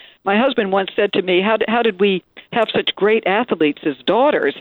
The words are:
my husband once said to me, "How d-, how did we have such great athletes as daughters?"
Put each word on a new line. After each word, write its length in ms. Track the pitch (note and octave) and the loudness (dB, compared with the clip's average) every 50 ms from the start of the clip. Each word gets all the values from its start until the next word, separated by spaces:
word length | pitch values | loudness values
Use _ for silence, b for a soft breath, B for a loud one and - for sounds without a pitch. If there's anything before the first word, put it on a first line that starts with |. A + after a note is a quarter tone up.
| B B B B _ | B B B B _
my 140 | F#3+ G3 G#3+ | -2 0 2
husband 340 | B3+ C#4 B3 B3 G#3 F#3+ | 2 2 0 0 -2 0
once 180 | F#3+ G3 F#3+ - - | 0 -2 -2 -2 -2
said 180 | - G#3 G3 - | -2 -2 0 0
to 80 | G#3+ | -2
me, 200 | F3+ F#3 F3+ F3+ | 0 0 0 2
"How 160 | F#3+ A3 A3 A3 | 2 2 0 0
d-, 80 | - - | 0 0
how 140 | A3 B3 | 0 0
did 180 | A#3 A3+ F#3+ F3+ | 0 0 0 2
we 240 | G#3 G3+ F#3+ E3+ - _ _ B B B - | 0 0 0 0 -4 _ _ B B B -2
have 140 | A#3+ A3+ - - | -2 -2 0 -2
such 220 | G#3 E3+ - - | -2 -4 -4 -2
great 300 | - F#3 G#3 A3 A3 - | 0 0 2 2 2 0
athletes 560 | E3+ F#3+ A3 B3 - G#3 E3 D#3 D3 D3 - - | 0 0 0 0 -2 -2 0 0 0 0 -2 -4
as 100 | D#3+ C3+ - - | -6 -6 -4 -4
daughters?" 500 | - F3+ A3+ C4+ D4+ - - - C#3 - - | 0 0 2 2 2 2 2 0 -2 -2 0